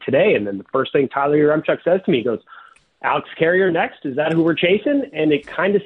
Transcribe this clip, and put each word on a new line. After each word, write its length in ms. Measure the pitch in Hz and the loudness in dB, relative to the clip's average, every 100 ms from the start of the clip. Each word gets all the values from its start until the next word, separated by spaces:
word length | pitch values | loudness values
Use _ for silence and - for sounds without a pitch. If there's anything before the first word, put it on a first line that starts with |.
| - | -2
today, 280 | 127 202 131 | 2 2 2
and 120 | 101 | -2
then 120 | 98 | -8
the 60 | - | -6
first 220 | 135 127 | -4 -2
thing 160 | 151 135 | -2 -2
Tyler 280 | 139 143 151 | -2 0 2
Yaremchuk 460 | 147 156 - 151 | 2 2 -2 -2
says 160 | - 185 196 | 0 0 0
to 60 | |
me, 80 | 139 | -2
he 40 | |
goes, 160 | 117 110 - - - _ _ _ | 0 -4 -8 -20 -20 _ _ _
"Alex 280 | 127 143 - - | -4 -4 -4 -2
Carrier 320 | 160 185 190 | 0 2 2
next? 360 | 165 - - 147 | 0 -4 -6 -8
Is 100 | 131 | -4
that 180 | 156 | 0
who 80 | 165 | 2
we're 140 | 165 156 | 0 2
chasing?" 480 | 175 208 294 285 254 | 2 2 0 -2 -2
And 180 | 156 156 | -2 0
it 120 | 143 - | 0 -2
kinda 340 | - 185 208 | -4 0 0